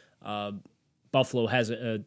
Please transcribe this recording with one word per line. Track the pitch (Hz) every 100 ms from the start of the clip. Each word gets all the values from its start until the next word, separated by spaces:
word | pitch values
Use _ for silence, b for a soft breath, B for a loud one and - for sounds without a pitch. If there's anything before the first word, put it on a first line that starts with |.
| b b
uh, | 101 104 104 101 - _ _ _ _
Buffalo | 135 127 127 113
has | 123 110
a, | 113 120 110